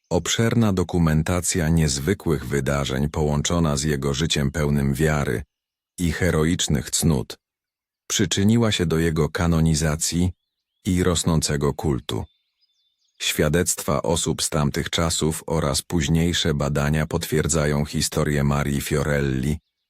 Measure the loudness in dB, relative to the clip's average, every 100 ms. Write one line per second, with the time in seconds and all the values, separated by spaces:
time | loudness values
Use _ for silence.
0 | -4 -2 0 0 2 2 2 2 0 2
1 | 4 2 2 -2 -2 0 2 2 2 0
2 | -2 -2 0 -2 -2 -2 0 -2 -2 -2
3 | -2 0 0 0 0 0 0 0 0 -2
4 | -2 0 0 2 0 0 2 2 2 2
5 | 2 2 0 -4 -6 _ _ _ _ -2
6 | -2 2 2 2 2 2 0 -2 -2 0
7 | 2 2 -2 -12 _ _ _ _ _ _
8 | -6 -2 0 2 4 4 2 0 0 2
9 | 2 2 0 0 2 4 4 2 0 -2
10 | -2 0 -2 -4 _ _ _ _ -2 0
11 | 2 0 0 0 0 0 -2 -2 -2 -2
12 | -4 -8 -8 _ _ _ _ _ _ _
13 | _ -8 -4 0 2 2 0 -2 -2 -2
14 | 0 -2 -2 -4 -2 -2 -2 -2 -4 -2
15 | -2 0 -2 -2 -4 -2 0 -2 -2 -2
16 | 2 2 2 0 0 0 0 0 0 0
17 | 0 -4 -2 -2 0 0 0 0 -2 -4
18 | -2 -2 0 0 2 0 0 -4 -2 -2
19 | 0 0 0 -2 -2 -4 _ _